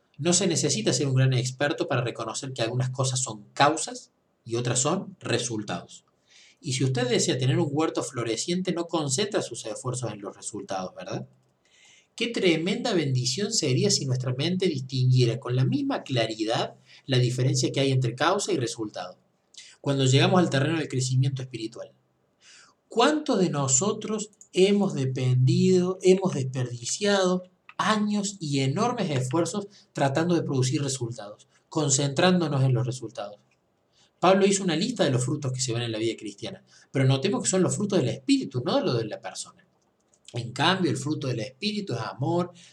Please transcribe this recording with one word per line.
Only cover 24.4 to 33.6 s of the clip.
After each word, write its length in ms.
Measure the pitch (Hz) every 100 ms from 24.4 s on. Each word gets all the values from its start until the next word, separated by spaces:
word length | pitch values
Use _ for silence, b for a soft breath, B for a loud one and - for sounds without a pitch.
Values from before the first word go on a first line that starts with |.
| -
hemos 400 | 170 190 202 196
dependido, 1040 | 147 131 131 131 127 131 175 185 185 180 185
hemos 320 | 185 185 185
desperdiciado 1200 | 143 127 131 120 120 - - 202 202 185 180 180 _ _ -
años 640 | 170 214 208 208 196 -
y 200 | 151 139
enormes 500 | 135 156 240 240 165
esfuerzos 560 | 135 131 165 165 208 196 B B
tratando 440 | - 139 143 170 170
de 60 |
producir 380 | 131 135 127 151
resultados, 680 | 139 - 113 110 104 107 _ b -
concentrándonos 960 | 156 143 139 143 139 180 185 160 139
en 80 | 131
los 140 | 123 123
resultados? 500 | - 110 - 104 107 _ _